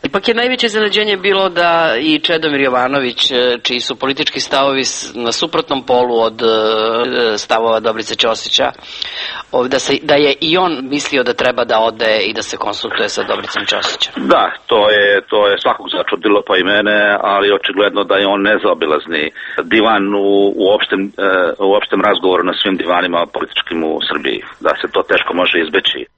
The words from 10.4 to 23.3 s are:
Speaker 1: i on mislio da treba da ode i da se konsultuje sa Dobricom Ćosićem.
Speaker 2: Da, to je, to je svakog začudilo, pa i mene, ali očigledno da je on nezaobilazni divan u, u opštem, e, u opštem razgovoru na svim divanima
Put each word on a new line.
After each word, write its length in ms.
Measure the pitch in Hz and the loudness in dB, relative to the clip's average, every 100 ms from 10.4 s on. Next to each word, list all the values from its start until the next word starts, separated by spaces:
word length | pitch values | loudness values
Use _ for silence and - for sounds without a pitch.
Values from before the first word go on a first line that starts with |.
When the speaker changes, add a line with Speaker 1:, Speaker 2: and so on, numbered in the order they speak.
Speaker 1:
i 160 | 160 175 | 0 2
on 140 | 185 147 131 | 2 -2 -4
mislio 340 | 143 - 139 | -4 -2 0
da 100 | 123 | 0
treba 320 | 120 127 123 120 | 0 0 0 0
da 140 | 113 | 2
ode 380 | 113 110 113 110 101 | 0 0 0 2 0
i 40 | |
da 80 | 113 | -4
se 160 | 110 - | -8 -6
konsultuje 520 | 107 104 113 - 104 | -6 -4 -6 -2 -2
sa 140 | 110 | -2
Dobricom 400 | 104 101 - - - | -4 -4 -4 -6 -2
Ćosićem. 480 | 101 - - - - | -2 -2 -4 -6 -4
Speaker 2:
Da, 340 | - 165 92 - - | 0 2 2 -4 0
to 240 | 113 104 | 2 4
je, 320 | 104 101 101 - | 4 4 2 2
to 180 | 107 104 | 2 2
je 140 | 101 | 2
svakog 240 | 131 117 92 87 | 0 -2 -4 -6
začudilo, 440 | - - 107 101 - | -4 -2 2 2 2
pa 100 | 95 | 0
i 60 | |
mene, 540 | 92 104 104 104 104 104 | 2 2 2 2 2 2
ali 340 | 101 101 101 98 | 2 2 2 2
očigledno 440 | - 95 104 95 | 0 0 0 0
da 120 | 95 98 | 0 2
je 120 | 98 | 2
on 140 | 101 | 0
nezaobilazni 880 | 98 104 101 85 80 76 80 80 76 - - - | 2 2 0 0 0 -2 -2 -4 -4 -8 -10 -8
divan 400 | 127 113 110 110 98 101 | 0 2 2 2 0 0
u, 380 | 98 101 101 - | 2 4 2 2
u 100 | 95 104 | 2 2
opštem, 260 | - 98 | 0 -2
e, 100 | 101 - 98 92 87 - | -4 -2 0 2 0 0
u 160 | 98 104 | 2 2
opštem 260 | - 101 | 0 0
razgovoru 420 | 104 95 92 90 | 2 2 2 2
na 100 | 90 85 | 0 -2
svim 140 | 101 92 | -2 -2
divanima 480 | 82 90 90 85 85 | 0 0 0 -2 -2